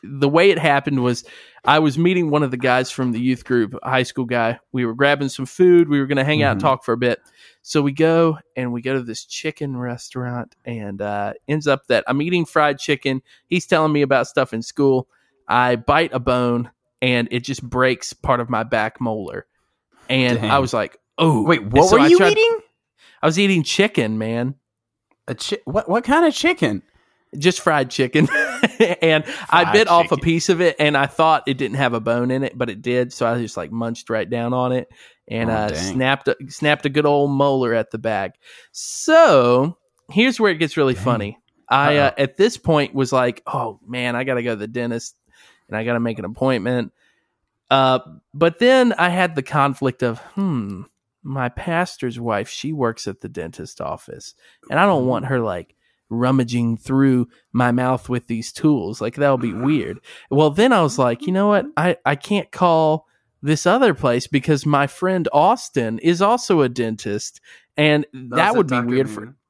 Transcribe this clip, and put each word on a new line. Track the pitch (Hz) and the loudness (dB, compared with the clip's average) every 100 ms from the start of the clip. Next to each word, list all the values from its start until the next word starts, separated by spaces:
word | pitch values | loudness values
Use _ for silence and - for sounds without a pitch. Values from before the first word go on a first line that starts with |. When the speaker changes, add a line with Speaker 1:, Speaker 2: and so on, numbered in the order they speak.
Speaker 1:
the | 95 139 139 | -14 -2 2
way | 156 196 | 4 4
it | 165 | 4
happened | 151 139 139 139 | 2 2 2 0
was | 123 120 - - - - | 0 -2 -8 -20 -20 -6
I | - 151 | 2 4
was | 156 135 | 4 2
meeting | 170 185 160 | 2 2 2
one | 147 | 0
of | 139 | 0
the | 127 | 0
guys | 127 123 127 | 0 2 0
from | - 127 | -4 -4
the | 113 | -2
youth | 123 127 | -2 -4
group, | - 123 107 120 | 0 0 0 -4
a | - | -2
high | 131 | -2
school | 127 - 120 | -2 -6 -4
guy. | 123 113 117 _ | -2 -2 -4 _
We | 127 | -4
were | 120 | -4
grabbing | 117 143 143 139 | 0 2 2 -2
some | - 131 | -6 -12
food. | - 180 175 160 | 2 6 6 4
We | 143 | 0
were | 135 | 0
gonna | 139 | 0
hang | 139 151 | 0 2
out | 143 | 2
and | 104 | 2
Speaker 2:
Mm-hmm. | 143 | 0
Speaker 1:
talk | 131 | 0
for | - | -2
a | 117 | -2
bit. | 123 113 _ _ - _ - | -2 -2 _ _ -20 _ -2
So | 156 | 0
we | 143 | 0
go, | 139 160 165 165 151 _ - | 0 2 4 2 0 _ -8
and | 123 | -6
we | 120 | -4
go | 127 | -2
to | 135 | -4
this | 120 110 | -4 -12
chicken | - - 156 - 143 | -12 -8 -8 -6 -8
restaurant, | 127 123 120 - 127 123 123 - _ - | -6 -8 -10 -12 -10 -8 -8 -10 _ -12
and, | 117 104 101 | -10 -10 -8
uh, | 104 104 101 - - | -6 -4 -6 -8 -6
ends | 151 147 | -4 0
up | 139 _ | -2 _
that | 120 - | -2 0
I'm | 135 | -2
eating | 160 180 | 0 -2
fried | 160 160 147 139 | 0 0 0 -2
chicken. | - 143 139 131 _ _ _ | -4 -2 -2 -4 _ _ _
He's | 180 | -4
telling | - 165 156 | 0 0 2
me | 147 | 2
about | 139 120 117 | 2 2 2
stuff | - 131 | -2 -2
in | 113 | -4
school. | 117 - 139 131 - _ _ _ - | -8 0 2 2 -2 _ _ _ -2
I | 120 123 120 | 2 2 0
bite | 123 147 165 | 2 0 0
a | 127 | -2
bone, | 123 123 123 120 117 _ _ _ | -2 0 0 -2 -4 _ _ _
and | 127 123 120 | -2 0 -2
it | 120 | -6
just | 127 131 | -6 -10
breaks | 123 127 127 123 - | -6 0 0 0 -8
part | - - 120 | -8 -2 -2
of | 120 | 0
my | 113 | -4
back | 113 113 110 - | -2 -2 -2 -4
molar. | 120 110 90 - - _ _ _ _ _ - | -6 -6 -8 -12 -14 _ _ _ _ _ -2
And | 131 127 117 | 0 2 0
Speaker 2:
Dang. | 110 | 0
Speaker 1:
I | 139 | 0
was | 127 | 0
like, | 117 101 _ _ - | -2 -4 _ _ 0
"Oh." | 165 117 110 | 2 2 2
Speaker 2:
Wait, | 147 | 0
Speaker 1:
And | 104 | 2
Speaker 2:
what | 127 185 | 4 6
Speaker 1:
so | 226 | 6
Speaker 2:
were | |
Speaker 1:
I | 311 | 6
Speaker 2:
you | 349 | 6
Speaker 1:
tried | 381 | 6
Speaker 2:
eating? | 415 466 453 _ _ _ _ _ _ | 4 2 0 _ _ _ _ _ _
Speaker 1:
I | 156 | 0
was | 160 | 2
eating | 202 185 | 4 2
chicken, | 147 - 208 - 110 110 | 0 0 0 0 -2 -2
man. | 110 117 127 139 _ _ _ _ _ _ - | -4 -2 -4 -6 _ _ _ _ _ _ -12
Speaker 2:
A | |
chi-, | 127 - 208 | -10 -8 -8
what, | - 185 190 | -4 -4 0
what | 208 | -2
kind | 247 302 330 | 2 2 2
of | |
chicken? | - 330 359 131 101 _ _ _ _ _ 151 | 2 -2 0 -2 -2 _ _ _ _ _ 0
Speaker 1:
Just | 165 175 | 0 2
fried | - 151 127 | 0 0 0
chicken. | - 127 151 151 | -2 0 2 2
<laughs> | - - - 226 - 185 175 | 0 -2 -2 -2 2 0 2
And | 165 156 151 - - | 2 2 0 -12 2
I | 170 | 2
Speaker 2:
Fried | 175 | 4
Speaker 1:
bit | 208 220 | 2 4
off | 170 170 | 4 2
a | 143 | 0
Speaker 2:
chicken. | |
Speaker 1:
piece | 165 165 - | 0 0 0
of | 170 | 2
it, | 175 - | 2 2
and | 151 143 | 2 2
I | 139 | 0
thought | - 160 156 - | 2 2 2 0
it | 131 | -4
didn't | 127 131 | -4 0
have | 131 | 0
a | 117 | 0
bone | 113 120 123 | 0 0 0
in | 131 | -2
it, | 139 120 | -4 -4
but | 120 | -6
it | 101 | -6
did. | 120 123 123 | -2 -2 -2
So | - 117 | -2 -2
I | 120 | 0
just, | 113 - | -4 -8
like, | 78 | -8
munched | 113 117 117 - | -6 -6 -8 -6
right | 110 95 | -6 -4
down | 120 117 | -4 -4
on | 127 127 | -2 -2
it | 127 - - - _ - | -4 -6 -20 -20 _ -10
and, | 113 113 | -6 -2
Speaker 2:
Oh, | |
Speaker 1:
uh, | 110 104 | -2 -4
Speaker 2:
dang. | 78 95 | -4 -6
Speaker 1:
snapped | 131 131 139 - | -2 -2 0 -2
a, | - 139 | -4 -8
snapped | - 151 147 147 | -4 -2 0 0
a | |
good | 139 147 | 0 2
old | 147 143 | 2 2
molar | 139 143 135 123 | 2 2 2 0
at | 113 107 | 0 -2
the | 113 | -6
back. | 113 104 95 _ - - _ | -4 -4 -6 _ -20 -20 _
So | - - - - 320 311 143 120 123 147 - _ _ _ | -16 -12 -8 2 4 6 6 6 2 0 -4 _ _ _
here's | 156 247 233 | 2 2 2
where | 208 | 0
it | 160 | 0
gets | 160 - | -4 0
really | 139 | 0
Speaker 2:
Dang. | 117 | 0
Speaker 1:
funny. | 107 117 104 - _ _ - | -2 -2 -4 -12 _ _ -2
I, | 135 143 147 | 2 2 2
uh, | 139 | 2
Speaker 2:
Uh-oh. | - | 0
Speaker 1:
at | 135 - | -4 2
this | 214 - | 0 0
point | - 156 143 | 0 2 0
was | 135 127 | -2 0
like, | 131 123 - - | 0 0 -4 -10
"Oh | 139 113 101 - | -8 -8 -10 -12
man, | 123 123 120 | -6 -4 -4
I | |
gotta | 131 123 | -4 -4
go | 120 | -4
to | 110 | -6
the | 110 | -6
dentist | 120 120 117 - _ _ _ _ _ _ | -6 -6 -6 -10 _ _ _ _ _ _
and | 107 | -6
I | |
gotta | 113 120 | -2 -2
make | 117 110 | -2 -4
an | |
appointment." | 95 113 131 123 107 127 113 _ _ _ _ _ _ _ _ | -10 -4 -2 0 -2 -4 -6 _ _ _ _ _ _ _ _
Uh, | 135 131 127 - - _ | 2 2 0 -4 -20 _
but | 147 165 165 | 0 0 2
then | 240 262 247 | 4 4 2
I | - 175 | 2 0
had | 180 180 | 0 -2
the | 156 | -2
conflict | 131 151 139 131 135 - | -4 0 0 0 -4 -2
of, | 123 110 - | -4 -4 -10
"Hmm, | - 196 135 101 95 - _ _ _ | -4 -2 -2 -6 -10 -14 _ _ _
my | 143 135 120 | -10 -6 -6
pastor's | - - 170 180 - 127 120 | -6 -4 -2 -4 -6 -8 -6
wife, | 117 104 107 | -4 -4 -4
she | - 139 | -8 -8
works | 156 120 113 - | -2 -4 -4 -10
at | 98 | -10
the | - | -12
dentist | - 82 - 82 - | -10 -12 -12 -16 -12
office, | 71 - - - - _ _ _ - | -10 -10 -14 -18 -20 _ _ _ -6
and | 143 | 0
I | 202 | 2
don't | 160 127 | 2 0
want | 117 127 | -2 -2
Speaker 2:
Mm. | |
Speaker 1:
her, | 131 | -2
like, | 113 90 85 _ _ _ _ | -2 -6 -10 _ _ _ _
rummaging | 117 127 135 120 120 117 113 | -2 0 0 0 -2 -2 -4
through | - 135 139 127 120 _ _ | -2 2 2 2 -2 _ _
my | 123 123 | 0 0
mouth | 120 127 127 - | 2 0 -2 -4
with | 123 _ | -8 _
these | 113 110 | -8 -8
tools. | - 156 139 92 110 | -2 0 0 -2 -6
Like, | 107 143 | -8 -2
that'll | 143 131 | 0 0
be | 120 | -2
Speaker 2:
<laughs> | |
Speaker 1:
weird." | 98 131 151 76 - - - - | -2 0 0 -2 -10 -16 -20 -2
Well, | 139 156 | 2 2
then | 147 247 | 4 4
I | 220 | 4
was | 156 - | 2 2
like, | 123 - - | 0 0 -2
"You | |
know | 185 208 | 0 2
what? | 202 285 - | 0 -2 -2
I, | 175 165 | -2 0
I | 127 | -2
can't | 147 - 208 - | -4 -4 -4 -4
call | - 180 160 156 156 _ _ _ _ | 0 2 4 2 0 _ _ _ _
this | 139 156 180 | -4 0 2
other | 233 247 | 2 2
place | 151 135 123 - | 2 0 0 0
because | 143 131 147 151 | -2 0 0 2
my | 143 139 | 2 0
friend | - 185 185 160 | -2 -2 -2 0
Austin | 143 170 240 - 139 113 113 | 2 4 2 -2 -4 -2 -2
is | 165 170 | 0 2
also | 202 240 - 175 | 2 0 2 2
a | 135 | 2
dentist, | 123 113 110 - 104 - - _ - _ - | 0 -4 -4 -6 -6 -8 -16 _ -20 _ 0
and | 151 151 147 | 2 2 -2
Speaker 2:
Oh, | 131 | -12
is | 127 | -6
Speaker 1:
that | 135 | 0
Speaker 2:
that | 190 233 | 2 2
Speaker 1:
would | 160 | 0
be | 127 | 0
Speaker 2:
Doctor | 120 | 0
Speaker 1:
weird | 127 120 | 0 -2
for | 104 | -6
Speaker 2:
Moon? | 110 _ _ | -16 _ _